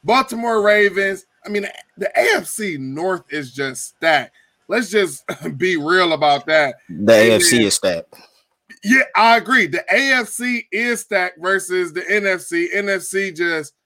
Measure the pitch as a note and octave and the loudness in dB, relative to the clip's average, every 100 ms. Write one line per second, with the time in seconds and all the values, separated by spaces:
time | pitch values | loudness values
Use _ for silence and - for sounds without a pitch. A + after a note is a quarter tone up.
0 | D3 B3+ - A#3 A#3 A3 G#3 G#3 G3+ F#3 | 2 0 0 -4 -2 2 4 4 2 0
1 | G3 F#3+ _ _ - G#3 G3 - _ - | -4 -4 _ _ -6 -6 -6 -14 _ -8
2 | G3 - - G4+ - - G#3 D3 C3 C#3 | -4 0 2 0 -2 -8 -6 -6 -8 -6
3 | F#3 F3+ _ D3+ C3 B2+ C3+ B2+ - _ | -4 -4 _ -10 -8 -8 -8 -8 -14 _
4 | E3 D3 A#2 _ _ _ - G#3+ A3+ G#3+ | 2 2 0 _ _ _ -4 -4 0 0
5 | F#3 C3+ - D3+ D#3+ C#3+ F3+ F3 D3 F#3 | 0 -4 -12 -10 -10 -4 -2 -2 2 2
6 | F3 D#3 D3 C#3+ - D#3 C#3 - _ E2+ | 2 2 2 2 2 2 2 -4 _ -2
7 | G#2 A2 A2+ A2 - B2 G#2 - F#2+ E2+ | 4 6 6 6 4 2 2 0 -2 -4
8 | - - - _ _ _ _ - G3 C4 | -8 -20 -20 _ _ _ _ -10 0 2
9 | - - A3+ A#3 - B3+ E3+ E3 - G3+ | 2 2 4 4 4 0 0 -4 0 0
10 | C4+ C4 A3 - B3 A#3+ - G3+ A#3+ A#3 | 2 0 -2 -6 -4 -6 -6 -4 -4 -4
11 | - G3+ F3+ D#3+ F3+ F#3+ F#3 F3+ F3 D#3+ | -4 -2 -2 -6 -2 -2 -2 -4 -4 -8
12 | E3+ G#3 G3 F3+ - E3+ F3 G3 G3+ G3 | -2 -2 0 -4 -4 -4 -2 -4 -2 -4
13 | - F#3+ G3 D#3 E3+ D#3+ C#3+ _ | -4 -6 -6 -4 -2 -2 -6 _